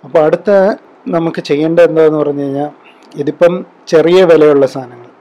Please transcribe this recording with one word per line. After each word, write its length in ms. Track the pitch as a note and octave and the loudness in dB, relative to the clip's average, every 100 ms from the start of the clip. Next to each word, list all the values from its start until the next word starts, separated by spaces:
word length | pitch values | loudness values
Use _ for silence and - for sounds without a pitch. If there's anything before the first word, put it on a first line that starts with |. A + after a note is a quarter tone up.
| D3 | -2
അപ്പോൾ 140 | E3 D#3 | -2 0
അടുത്ത 240 | F3 F#3+ G3 F#3+ B3 _ _ - E3+ | -2 0 0 0 -4 _ _ -8 -6
നമുക്ക് 260 | E3 E3 E3 | -4 -8 -6
ചെയ്യേണ്ടത് 380 | D3 D#3+ E3+ E3 | -4 -2 2 2
എന്താണെന്ന് 320 | D#3+ D#3 D3+ | 2 0 0
പറഞ്ഞു 220 | D3 C#3+ C#3+ | -4 -6 -6
കഴിഞ്ഞാൽ 240 | C#3 D3 - _ _ _ - | -6 -8 -12 _ _ _ -8
ഇതിപ്പം 320 | C#3+ - F3 F#3 F#3+ _ - | -8 0 0 0 -10 _ -2
ചെറിയ 280 | E3 D#3 F3+ F3+ | 0 4 2 4
വിലയുള്ള 360 | D#3+ D3+ C#3+ C3 | 4 4 2 0
സാധനങ്ങൾ 360 | C#3 B2 B2 A#2+ _ | -4 -16 -20 -20 _